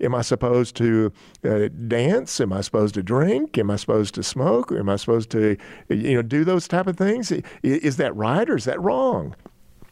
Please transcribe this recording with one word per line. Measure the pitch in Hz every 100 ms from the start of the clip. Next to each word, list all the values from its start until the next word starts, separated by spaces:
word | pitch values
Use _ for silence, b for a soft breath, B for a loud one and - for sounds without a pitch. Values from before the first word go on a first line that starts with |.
am | 131
I | 123
supposed | 117 123 123 123 120 -
to, | 120 113 110 - B B
uh, | - 107 107 78 117
dance? | 120 131 220 262 -
Am | 117
I | 95
supposed | 98 110 107
to | 101
drink? | 92 123 165 240 302 -
Am | 101
I | 104
supposed | - 110 104
to | -
smoke? | 87 - 143 226 254
Am | 117 98
I |
supposed | 98 - 117 113
to, | 113 107 101 B B B
you | 101 113
know, | 127
do | 117 143
those | 165 185 -
type | 170 190
of | 170
things? | 196 233 226
I-, | - - B
is | - 139 147 123
that | 135
right | 101 107 147 240
or | 190
is | 110
that | 143
wrong? | 185 254 262 160 73 - - _ - - -